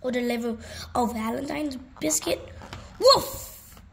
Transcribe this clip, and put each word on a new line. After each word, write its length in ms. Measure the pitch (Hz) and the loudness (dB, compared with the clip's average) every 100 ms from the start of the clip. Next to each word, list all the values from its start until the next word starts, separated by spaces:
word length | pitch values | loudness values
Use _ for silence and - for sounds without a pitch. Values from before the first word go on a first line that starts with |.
to 80 | 254 | 0
deliver 460 | 247 240 240 233 226 - - - | 0 2 0 0 -4 -6 -12 -4
a 120 | - 233 | 2 2
Valentine's 680 | 233 220 240 277 294 302 262 - - | 2 -2 -2 -2 -2 -2 -4 -10 -4
biscuit? 400 | 302 302 - - - - - - - - | 0 2 2 -2 -2 -14 -14 -14 -14 4
Woof! 840 | 466 539 - - - - - - - | 8 8 6 -6 -10 -14 -18 -20 -20